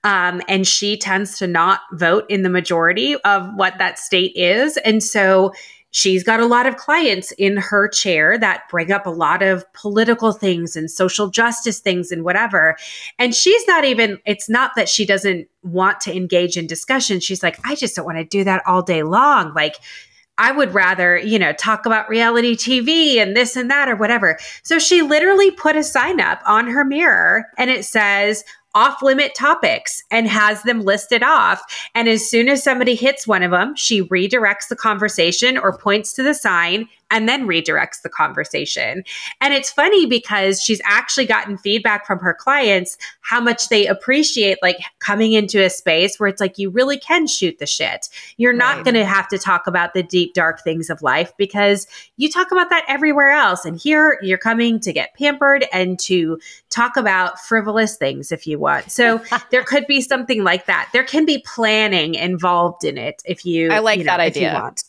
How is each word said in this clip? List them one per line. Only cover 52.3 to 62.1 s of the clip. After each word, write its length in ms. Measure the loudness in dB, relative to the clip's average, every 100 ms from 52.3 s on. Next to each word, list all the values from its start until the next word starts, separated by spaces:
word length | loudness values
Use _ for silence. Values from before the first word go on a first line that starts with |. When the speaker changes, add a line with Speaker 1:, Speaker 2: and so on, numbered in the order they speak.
Speaker 1:
talk 200 | -2 0
about 200 | 0 2
that 140 | 0 0
everywhere 420 | 0 2 4 4
else. 340 | 4 2 0
And 120 | -6 -6
here 400 | 0 4 4 2
you're 160 | -2 -2
coming 420 | 0 0 0 0
to 120 | -2
get 220 | -4 -6
pampered 520 | _ -2 2 2 4 0
and 280 | -2 -2 -4
to 400 | -2 0 0 -4 -10 -20 _
talk 260 | -2 -2 0
about 420 | 0 0 -2 -6
frivolous 580 | -2 -2 0 0 -2 -2
things 360 | -4 -4 -10
if 120 | -10
you 140 | -8 -4
want. 320 | -2 -2 -4
So 300 | 0 2 2 -2
Speaker 2:
<laughs> 200 | -6 0
Speaker 1:
there 120 | -2
could 240 | 2 -2 0
be 140 | -2
something 420 | 0 -4 -2 0
like 240 | 2 0 0
that. 220 | -4 0
There 120 | -2
can 220 | 0 0 2
be 180 | 0 -6
planning 680 | -2 0 2 2 0 -2